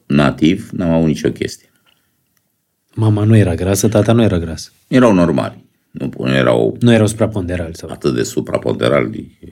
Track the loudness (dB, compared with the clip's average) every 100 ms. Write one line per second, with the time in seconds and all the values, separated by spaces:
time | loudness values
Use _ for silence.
0 | -2 0 2 2 0 0 -4 -6 0 2
1 | 0 0 -2 -4 -8 -10 _ _ _ _
2 | _ _ _ _ _ _ _ _ _ -2
3 | 0 2 4 4 4 0 -2 0 2 2
4 | 2 2 2 0 -4 -10 -14 _ -2 2
5 | 4 4 2 0 -4 -10 _ _ _ -10
6 | -10 -6 -2 0 2 2 0 2 2 4
7 | 2 0 -4 -4 -6 -6 -8 -12 -14 -6
8 | -4 -2 -4 -6 -4 -4 -4 -2 0 0
9 | -2 -6 -14 _ -20